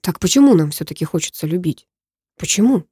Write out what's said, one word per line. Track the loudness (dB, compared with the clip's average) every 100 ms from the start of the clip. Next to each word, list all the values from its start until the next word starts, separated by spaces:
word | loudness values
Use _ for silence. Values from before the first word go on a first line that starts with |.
Так | -6 -4
почему | 0 4 6
нам | 4 2
все-таки | -6 -12 -8 -4
хочется | -4 -6 -8 -6
любить? | -4 -4 -6 _ _ _ _ _ _
Почему? | -6 0 2 0 -4